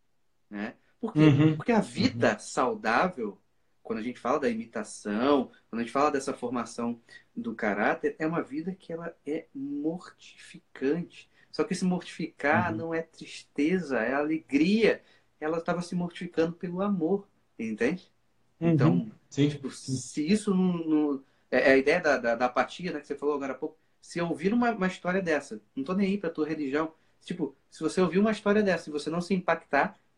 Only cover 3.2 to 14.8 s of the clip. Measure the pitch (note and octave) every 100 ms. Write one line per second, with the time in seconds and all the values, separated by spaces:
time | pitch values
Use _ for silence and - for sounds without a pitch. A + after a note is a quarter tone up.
3.2 | G#2+ F#2+ _ _ _ _ - A2+ A2+ B2
4.2 | A#2 D3 B2+ A2+ A2+ A#2 G#2 - G#2+ G#2
5.2 | C3+ D3 - - _ A2+ A#2 C3+ D3 C#3+
6.2 | C3+ - A#2+ B2 A2 - A#2 A#2 _ -
7.2 | _ - A#2 A2 G#2+ G2 A#2+ E3 D3 -
8.2 | D#3+ E3 - D3 F3 F#3 - E3 E3+ -
9.2 | - D#3+ - C#3 C#3 C#3+ D3+ F3 - -
10.2 | - - - - - - C3 E3 - -
11.2 | - _ _ - - F#3 F#3 F3+ - -
12.2 | D#3+ - C#3+ D#3+ F3 E3 E3 E3 E3 -
13.2 | - - - - D3+ F#3 D3 B2 A2+ C#3
14.2 | D3+ D#3+ - C#3 E3+ G#3+